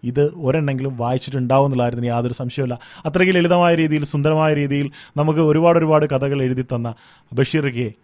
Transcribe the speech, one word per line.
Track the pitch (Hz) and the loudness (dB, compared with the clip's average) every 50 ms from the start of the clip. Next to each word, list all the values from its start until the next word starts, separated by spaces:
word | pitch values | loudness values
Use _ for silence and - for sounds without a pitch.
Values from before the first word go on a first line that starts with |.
| - | -10
ഇത് | 120 123 143 143 151 165 | -4 -2 0 0 0 -2
ഒരെണ്ണെങ്കിലും | 175 156 131 139 160 151 143 135 127 131 139 131 | -4 -4 -2 -2 -2 -2 -2 -4 -4 -6 -6 -6
വായിച്ചിട്ടുണ്ടാവും | 117 117 120 127 131 - - 139 135 127 123 131 135 139 | -6 -4 -4 -4 -4 -4 -6 -6 -4 -2 2 2 2 2
എന്നുള്ള | 143 135 123 120 | 2 0 0 -2
കാര്യത്തിന് | 120 120 120 120 | -2 -2 -4 -4
യാതൊരു | 120 117 120 120 120 123 | -4 -2 -2 -4 -4 -6
സംശയവുമില്ല. | - 131 123 - - 135 123 123 - - - - - - | -6 -8 -8 -6 -6 -6 -6 -6 -10 -12 -18 -20 -10 -8
അത്രയ്ക്ക് | 156 143 180 185 185 185 | -2 0 2 2 4 4
ലളിതമായ | 180 170 170 175 175 175 175 170 | 2 2 4 4 4 4 4 4
രീതിയിൽ, | 160 160 151 151 151 143 | 2 2 0 0 -2 -2
സുന്ദരമായ | - - 147 143 156 156 156 156 156 151 | -2 -2 -2 0 2 2 2 2 2 2
രീതിയിൽ | 147 143 139 143 143 143 - - - - - _ | 0 0 0 0 -2 -2 -4 -6 -12 -20 -8 _
നമുക്ക് | 143 147 156 156 156 | -2 0 2 2 2
ഒരുപാട്, | 165 151 151 156 165 170 170 170 | 4 4 4 4 4 4 4 4
ഒരുപാട് | 165 156 156 151 151 | 4 4 4 2 2
കഥകൾ | 147 139 131 139 139 143 139 131 | 2 0 -2 -2 -2 -2 -2 -2
എഴുതി | 127 127 127 127 | -2 -2 -4 -4
തന്ന | - 127 120 117 117 110 - _ _ _ _ _ _ 117 | -4 -6 -6 -6 -6 -10 -12 _ _ _ _ _ _ -2
ബഷീർ | 117 135 - - 156 143 | -2 -2 0 0 -2 -2
ഖയെ | 139 120 120 123 110 104 - | -2 -4 -4 -6 -6 -8 -12